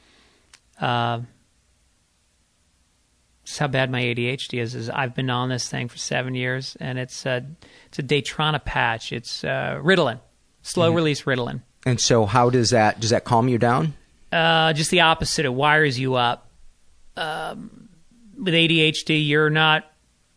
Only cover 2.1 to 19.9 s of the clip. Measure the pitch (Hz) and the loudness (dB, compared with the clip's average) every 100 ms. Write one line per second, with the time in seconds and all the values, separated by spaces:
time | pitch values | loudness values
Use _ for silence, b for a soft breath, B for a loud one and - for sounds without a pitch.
2.1 | _ _ _ _ _ _ _ _ _ _ | _ _ _ _ _ _ _ _ _ _
3.1 | _ _ _ - - 147 131 131 127 123 | _ _ _ -14 -6 -4 -2 -2 -2 -2
4.1 | 120 120 135 - 123 117 123 113 143 131 | -2 -4 -6 -8 -6 -6 -6 -8 -4 -4
5.1 | 131 131 123 127 127 - 135 120 - - | -4 -2 -2 -2 -4 -6 -8 -8 -10 -6
6.1 | 131 127 127 127 131 131 - 139 127 127 | -6 -4 -6 -4 -6 -8 -10 -8 -8 -8
7.1 | - 135 123 135 160 b b b - 127 | -8 -4 -4 -6 -16 b b b -8 -2
8.1 | 147 - - 156 147 - 135 120 113 - | -2 -2 -4 -2 -2 -4 -2 0 -2 -6
9.1 | 113 - - - 135 135 139 147 190 139 | -10 -10 -8 -6 -4 -4 -2 2 2 2
10.1 | 113 - _ _ _ - - 165 170 160 | -2 -12 _ _ _ -6 0 2 4 2
11.1 | 139 - 127 120 135 - _ 131 120 - | 0 -2 -2 -2 -8 -12 _ -2 0 4
12.1 | 120 104 123 123 127 110 117 107 107 113 | 4 4 4 4 4 4 4 4 2 0
13.1 | 113 - 117 127 117 120 131 156 - _ | 0 2 2 4 2 2 2 -2 -6 _
14.1 | _ - 170 165 165 160 151 160 180 160 | _ -4 0 2 4 2 0 2 4 4
15.1 | 160 135 - 139 123 147 151 151 123 131 | 4 0 -2 -2 2 4 4 4 0 0
16.1 | 127 120 - - - - - _ - - | 0 0 -2 -10 -20 -20 -20 _ -20 -18
17.1 | - 160 160 160 - - - - - _ | -12 -8 -8 -10 -12 -16 -20 -20 -20 _
18.1 | _ - - 185 165 165 165 156 151 - | _ -20 -8 0 2 4 4 2 0 0
19.1 | 156 151 151 151 156 156 156 - | 0 2 2 2 4 4 2 -2